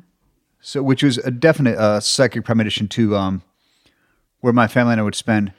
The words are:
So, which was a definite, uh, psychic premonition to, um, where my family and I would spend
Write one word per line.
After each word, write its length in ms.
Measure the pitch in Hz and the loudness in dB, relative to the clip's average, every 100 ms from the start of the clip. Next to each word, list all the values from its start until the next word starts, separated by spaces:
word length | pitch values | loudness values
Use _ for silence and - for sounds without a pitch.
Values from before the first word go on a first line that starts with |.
| - _ _ _ _ _ | -18 _ _ _ _ _
So, 220 | - 143 | -10 -4
which 200 | 135 135 | 0 2
was 160 | 143 123 | 0 0
a 120 | 131 | -4
definite, 460 | 120 160 151 127 107 | 0 2 4 0 2
uh, 240 | 107 104 | 0 0
psychic 440 | - - 123 117 | 0 0 0 0
premonition 440 | 110 113 107 - 107 | -2 0 0 -2 -4
to, 260 | - 107 | -2 0
um, 280 | 101 95 95 - _ _ _ _ _ _ _ _ _ | 0 -2 -6 -10 _ _ _ _ _ _ _ _ _
where 140 | 123 | 0
my 120 | 117 113 | 2 2
family 260 | 127 120 | 2 2
and 80 | 113 | 0
I 40 | |
would 100 | 104 | -2
spend 380 | - - 107 101 | -4 -2 0 -2